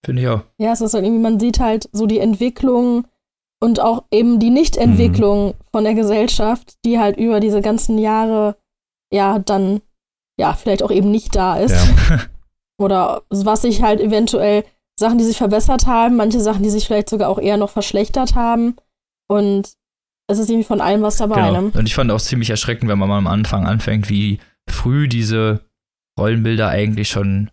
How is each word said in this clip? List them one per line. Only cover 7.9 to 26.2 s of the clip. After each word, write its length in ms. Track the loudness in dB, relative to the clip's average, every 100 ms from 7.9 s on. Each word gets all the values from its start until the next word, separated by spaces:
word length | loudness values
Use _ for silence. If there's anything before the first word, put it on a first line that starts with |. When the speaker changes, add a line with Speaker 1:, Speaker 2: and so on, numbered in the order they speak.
| 0
Speaker 2:
Jahre 600 | 0 0 0 0 -2 -4 _ _ _ _ _
ja 260 | -2 0 0
dann, 420 | -2 -2 0 -2 _ _ _ _ _ -4
ja, 160 | -4
vielleicht 300 | -2 -2 -2
auch 80 | 0
eben 200 | 0 2
nicht 240 | 0 0 -2
da 220 | 0 0
ist. 140 | 2
Speaker 3:
Ja. 480 | 4 6 6 4 2
Speaker 2:
<laughs> 560 | -2 -18 -20 _ _ -4
Oder 420 | -2 0 -2 -4 _
was 320 | -4 -2 0
sich 200 | 2 2
halt 200 | 2 2
eventuell, 640 | 0 0 0 0 2 0 -2 _ _ -4
Sachen, 180 | 0 2
die 60 |
sich 140 | 0 0
verbessert 480 | 0 2 2 4 2
haben, 280 | 4 2 2
manche 220 | 2 0
Sachen, 220 | 0 0
die 60 | 0
sich 160 | -2 0
vielleicht 240 | -2 -2
sogar 200 | -2 -2
auch 100 | 0
eher 180 | 0 0
noch 120 | -2
verschlechtert 680 | -4 -4 -4 -2 -2 0 0
haben. 400 | 2 0 -2 -4 _ _ _ _ _
Und 440 | -2 0 -2 -4 _ _ _ _ _ -6
es 120 | -2
ist 100 | 0
irgendwie 160 | -2 0
von 140 | -2
allem 200 | 0 0
was 160 | 0 0
dabei, 300 | 0 0 0
Speaker 1:
Genau. 140 | 0
Speaker 2:
ne? 100 | 0
Speaker 1:
Und 120 | 0 0
ich 80 | 0
fand 160 | 0
auch 80 | -2
ziemlich 280 | -2 -4 -2
erschreckend, 400 | -4 -4 -4 -2
wenn 100 | 0
man 100 | 0
mal 80 | 0
am 100 | 0
Anfang 380 | -2 -2 -2 0
anfängt, 440 | -2 -2 -2 -2
wie 300 | -2 -2 -4 _ _ -8
früh 380 | -4 0 0 0
diese 540 | -2 -2 -2 0 -2 -6 _ _ _ _
Rollenbilder 500 | -4